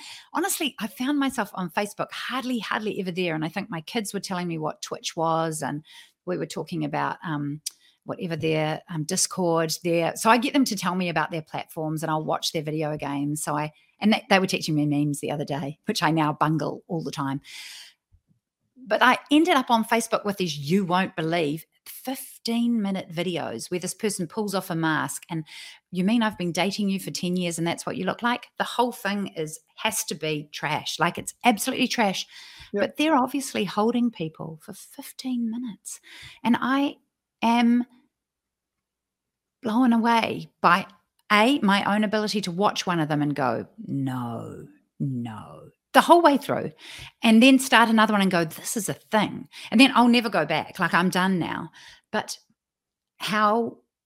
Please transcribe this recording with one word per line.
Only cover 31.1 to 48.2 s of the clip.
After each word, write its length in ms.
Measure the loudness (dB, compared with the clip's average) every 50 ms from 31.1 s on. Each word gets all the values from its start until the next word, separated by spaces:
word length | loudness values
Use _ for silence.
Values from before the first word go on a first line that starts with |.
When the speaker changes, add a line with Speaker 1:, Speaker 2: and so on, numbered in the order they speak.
| 0
Speaker 1:
it's 180 | -2 -10 -12 -8 _ 2
absolutely 420 | 2 2 2 0 -4 -2 -2 -2
trash. 400 | -2 0 0 0 0 0 -2 -6 -10 -14 -20 -20 -20 -20 -20 -14 -6 -2
Speaker 2:
Yep. 100 | -2 -2
Speaker 1:
But 140 | -2 -2
they're 180 | 0 0 2 4
obviously 500 | 4 2 2 -2 -4 -6 -4 -4 -4 -4
holding 460 | -2 0 0 2 2 2 2 0 0
people 480 | -2 -4 -8 -8 -8 -10 -14 -14 -14 -16 -18
for 80 | -18 -18
fifteen 760 | -18 -20 -20 -18 -18 -16 -16 -14 -12 -8 -6 -4 -4 -2 -4
minutes. 520 | -4 -6 -8 -10 -10 -12 -14 -16 -16 -16 _ -20 -20 -20 -20 -20 -12 -4 0
And 140 | 2 2 2
I 360 | 2 0 0 2 0 0 -2 _ _ _ _ _ _ _ _ -2
am 440 | 0 2 4 4 4 4 4 2 0 -2 _ _ _ _ _ _ _ _ _ _ _ _ _ _ _ _ _ _ _ _ _ _ _ _ _ _ _ _ _ _ _ _ _ _ -4
blown 300 | 0 2 4 4 4 4
away 560 | 4 4 4 4 4 2 0 -2 -4 -8 -12 _ _
by, 260 | 4 4 4 4 2 -2 -14 _ _ _ _ _ _ 4
A, 280 | 6 6 8 6 6 4
my 240 | 4 4 4 4 4 2 2
own 100 | 2 2
ability 360 | 2 0 0 0 0 -2 -2 -2
to 80 | -2
watch 360 | 0 2 2 2 2 0 -2
one 120 | 0 0 2
of 100 | 2 2
them 140 | 2 0 0
and 120 | 0 0
go, 320 | 0 0 0 0 0 -4 -8 _ -16 -10
"No, 800 | -6 -4 -4 -2 -2 -4 -4 -6 -6 -6 -8 -10 -10 -12 -14 -16 -18 -20 _ _ _ _ -6
no," 720 | -6 -4 -4 -4 -6 -8 -10 -12 -14 -16 -18 -20 -20 -20 _ _ _ _ 2
the 80 | 4
whole 220 | 6 8 6 6 6
way 160 | 6 4 2
through, 340 | 0 0 -2 -2 -2 -6 -8 -12 -18 -18 -18 -18 -18 -18 -8 _ 4
and 200 | 6 8 8 10
then 160 | 8 8 6
start 300 | 4 6 6 6 6 6
another 220 | 6 4 4 4 4
one 100 | 2